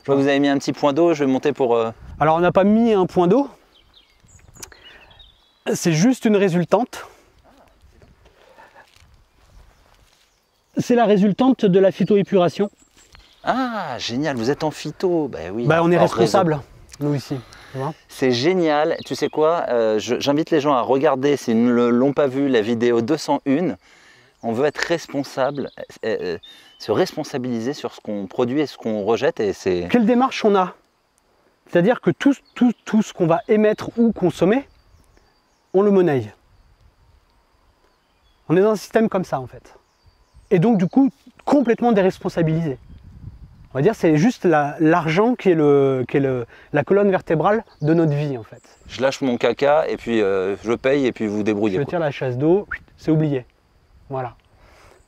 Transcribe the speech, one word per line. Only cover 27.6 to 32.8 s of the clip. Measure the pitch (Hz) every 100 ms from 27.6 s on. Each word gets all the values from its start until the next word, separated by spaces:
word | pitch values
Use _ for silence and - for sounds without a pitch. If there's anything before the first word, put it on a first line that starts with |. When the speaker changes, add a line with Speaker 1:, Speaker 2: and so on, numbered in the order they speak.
| 117
Speaker 1:
sur | 147 117
ce | -
qu'on | - 104 95
produit | - 123 139
et | 143
ce | -
qu'on | 113 107
rejette. | 101 113 139 -
Et | 104
c'est | 90 98 90 87
Speaker 2:
Quelle | 240 214
démarche | 240 254 -
on | 214 202
a ? | 180 - _ _ _ _ _ _ _ _ _
C'est-à-dire | 175 180 240
que | -
tout, | - 277 269 _
tout, | - 240 -